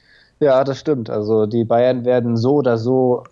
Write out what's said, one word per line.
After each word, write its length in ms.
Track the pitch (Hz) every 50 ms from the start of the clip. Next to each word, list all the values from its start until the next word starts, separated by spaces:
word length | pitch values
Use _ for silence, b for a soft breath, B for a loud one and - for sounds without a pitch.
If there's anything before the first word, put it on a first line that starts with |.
| b b b b b b b -
Ja, 220 | 156 143 131 131 135
das 160 | 139 135 -
stimmt. 300 | - 160 151 131 113 -
Also 380 | 117 107 104 104 110 110 107 107
die 180 | 113 117 113
Bayern 400 | 110 117 117 123 127 127 127 120
werden 320 | 123 127 127 117 120 117 113
so 180 | 113 127 147
oder 220 | 147 135 127 117 113
so 460 | 110 123 131 131 127 127 123 120 - -